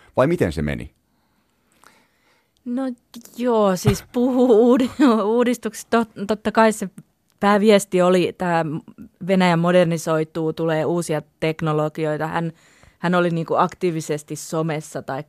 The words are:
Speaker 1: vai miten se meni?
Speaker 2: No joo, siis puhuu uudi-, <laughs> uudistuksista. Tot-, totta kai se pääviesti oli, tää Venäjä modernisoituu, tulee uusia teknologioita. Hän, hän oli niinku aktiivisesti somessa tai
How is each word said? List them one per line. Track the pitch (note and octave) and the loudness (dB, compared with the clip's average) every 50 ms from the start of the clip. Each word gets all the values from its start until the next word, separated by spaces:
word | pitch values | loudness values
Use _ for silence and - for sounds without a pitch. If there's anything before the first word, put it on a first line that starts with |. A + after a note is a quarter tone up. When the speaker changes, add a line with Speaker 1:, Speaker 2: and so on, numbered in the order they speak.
| _ _ _ | _ _ _
Speaker 1:
vai | A#2 C3 | 0 2
miten | D#3 F3 F3 A#2 F2 D2 | 2 2 0 0 -2 -2
se | D#2+ D2 | -2 -4
meni? | D2 C#2 A#1 A#1 - - _ _ _ _ _ _ _ _ _ _ _ _ _ _ _ _ _ _ - _ _ _ _ _ _ _ _ _ _ _ _ _ _ _ | -4 -4 -6 -10 -14 -18 _ _ _ _ _ _ _ _ _ _ _ _ _ _ _ _ _ _ -20 _ _ _ _ _ _ _ _ _ _ _ _ _ _ _
Speaker 2:
No | B3 A#3+ C4 C4+ C4 B3 - _ _ - A#3+ - - - | -8 -6 -6 -6 -8 -10 -12 _ _ -20 -20 -20 -20 -10
joo, | A#3 B3 B3 A#3 A3 G#3 G3 F#3 | -4 -2 0 2 2 2 2 0
siis | E3+ - - G3 - - - - | 2 0 0 0 0 -4 -6 -4
puhuu | A#3+ B3 C4 B3 B3+ B3 B3 A3 G#3 A#3+ A#3+ | -2 0 0 2 2 4 4 6 6 6 4
uudi-, | B3 A3+ C4+ A#3+ - - D#4 B3+ A3 | 4 2 2 -2 0 2 4 4 4
<laughs> | A3+ G3 G#3 A3+ | 2 0 0 0
uudistuksista. | A#3+ B3 B3 A#3+ - - G#3+ - - - - A#3 A#3 A3+ | 0 0 0 -2 -4 -6 -10 -10 -10 -6 -2 0 0 0
Tot-, | - _ - G3+ | -2 _ -10 -6
totta | G3 G#3+ G#3+ - A3+ - | -6 -6 -4 -4 -2 2
kai | A3+ A3 A3 G#3+ | 4 2 2 2
se | - G3+ F3+ - - - _ _ _ _ _ _ _ | -2 -6 -12 -12 -16 -20 _ _ _ _ _ _ _
pääviesti | G#3 G3+ G#3 G3+ G3+ A3 G#3 G3 - - - F3+ F3 | 0 2 2 4 6 6 4 4 2 0 0 2 4
oli, | F3+ F#3 F3+ E3 - - - | 4 4 2 2 0 -2 -4
tää | F#3 F3 E3+ E3 E3 D3+ D3 - - - - - - - _ _ F#3 | -4 -2 0 -2 -2 -2 -6 -8 -10 -14 -20 -20 -20 -20 _ _ -4
Venäjä | E3+ F#3+ F#3+ F#3 F3+ E3+ | -2 0 2 4 2 2
modernisoituu, | E3 E3+ F3 F3+ F3+ F3+ E3 E3 D#3+ - E3+ D#3+ D#3 D#3+ D#3+ - E3+ D#3+ D#3+ D#3 | 2 2 4 4 4 4 4 0 -4 -4 -2 -2 -2 -2 -4 -4 -4 -4 -4 -4
tulee | - E3 E3 D#3 D#3 D3 | -2 -2 -2 0 0 0
uusia | C3 E3+ F3 E3 - D#3 D3+ D3 - _ _ | -2 -2 -2 -2 -4 -4 -6 -6 -10 _ _
teknologioita. | D#3+ D#3 D#3 - E3 D#3 D3+ D3+ D3+ D#3 - D#3+ D#3 D3+ D3+ D3 D#3 | -4 -4 -4 -2 -4 -2 0 0 -2 -2 -4 -4 -4 -4 -4 -4 -6
Hän, | D#3+ E3+ E3+ E3+ D#3+ - _ _ _ _ _ _ _ _ _ | -6 -4 -4 -6 -6 -8 _ _ _ _ _ _ _ _ _
hän | - F3 F3+ | -2 0 0
oli | F3+ F3 E3+ | 2 2 0
niinku | E3+ E3 D#3 - D3 | -2 -4 -4 -2 0
aktiivisesti | B2 F3+ F3 - - - F3+ D#3+ D#3+ D#3 - D3+ D3+ - - D#3 | 0 0 0 -2 -4 -4 -4 -4 -4 -6 -6 -8 -8 -8 -12 -14
somessa | - - - E3+ D#3+ D#3+ E3 D3+ D#3 D#3 - - C#3+ - | -14 -10 -6 -6 -4 -4 -4 -6 -6 -8 -10 -12 -12 -10
tai | - C3+ C3+ D3 | -8 -10 -10 -10